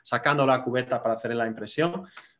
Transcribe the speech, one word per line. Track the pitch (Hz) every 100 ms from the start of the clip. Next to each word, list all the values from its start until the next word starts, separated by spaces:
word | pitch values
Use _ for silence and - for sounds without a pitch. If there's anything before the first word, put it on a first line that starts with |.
sacando | - 120 147 147 135
la | 127
cubeta | 127 123 123 120
para | 117 113
hacer | 117
la | 117 113
impresión. | 110 107 - 170 190 92 - -